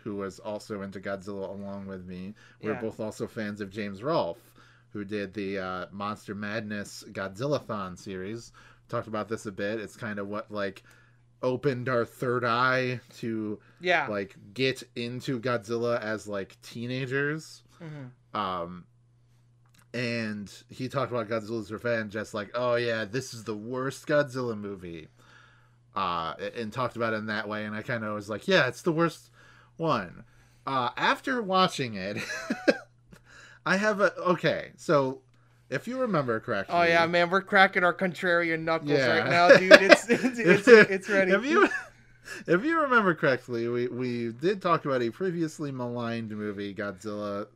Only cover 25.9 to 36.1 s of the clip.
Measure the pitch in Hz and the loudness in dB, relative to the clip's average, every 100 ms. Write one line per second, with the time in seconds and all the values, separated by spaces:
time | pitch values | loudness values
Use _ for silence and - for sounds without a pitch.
25.9 | 98 92 85 80 - 101 120 110 127 120 | -4 -2 -2 -4 -6 -8 -8 -8 -4 -4
26.9 | 113 113 110 110 107 104 107 107 107 107 | -2 -2 -2 -4 -4 -4 -6 -6 -8 -6
27.9 | 117 107 104 101 104 - 180 127 - 175 | -6 -4 -6 -6 -6 2 4 2 0 -2
28.9 | 160 165 - - _ - - _ - 160 | 2 0 -2 -20 _ -20 -20 _ -6 -2
29.9 | 120 90 92 - _ _ _ 135 135 120 | -2 -4 -14 -20 _ _ _ -4 -2 -2
30.9 | - 190 277 285 247 190 185 185 - 123 | 0 0 0 -2 -4 0 2 2 0 -6
31.9 | 101 98 113 - - - 740 - - - | -4 -6 -6 -8 -8 -6 0 0 0 -4
32.9 | _ _ - _ - - - 151 190 214 | _ _ -20 _ -20 -20 -8 0 2 2
33.9 | 196 180 - 180 175 156 87 - - - | 4 2 2 0 2 2 0 -6 -10 2
34.9 | 147 131 135 _ _ _ _ - 135 226 | 4 4 -4 _ _ _ _ -8 -8 -6
35.9 | 262 247 | -4 0